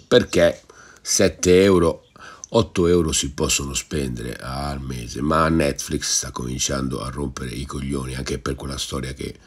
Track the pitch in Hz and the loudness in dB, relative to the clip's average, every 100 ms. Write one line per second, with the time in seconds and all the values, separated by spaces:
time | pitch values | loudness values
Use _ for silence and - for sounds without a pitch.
0 | - 123 - 90 85 - _ - - - | 4 4 4 4 4 2 _ -20 -20 -16
1 | - - 95 - 90 90 98 92 82 - | -4 2 2 2 6 6 8 6 4 0
2 | _ - - - - 113 87 - 85 87 | _ -20 -20 -18 -2 0 0 2 4 4
3 | 78 71 71 73 78 - 69 69 - 80 | 4 0 -4 -2 -2 0 -2 -6 -4 -4
4 | 67 58 60 - 64 67 71 69 65 62 | -4 -6 -8 -10 -8 -6 -6 -6 -6 -8
5 | 60 60 76 80 80 82 73 67 - 64 | -8 -4 0 2 4 4 2 0 -4 -4
6 | - - 65 65 62 65 - 69 67 64 | -2 -2 -4 -8 -8 -4 -2 -2 -4 -4
7 | 64 65 69 65 64 - 71 71 67 69 | -6 -6 -6 -6 -8 -8 -8 -8 -6 -6
8 | 65 64 65 67 69 69 71 65 - 69 | -6 -8 -6 -6 -4 -6 -8 -8 -6 -6
9 | 64 65 - - | -8 -8 -10 -10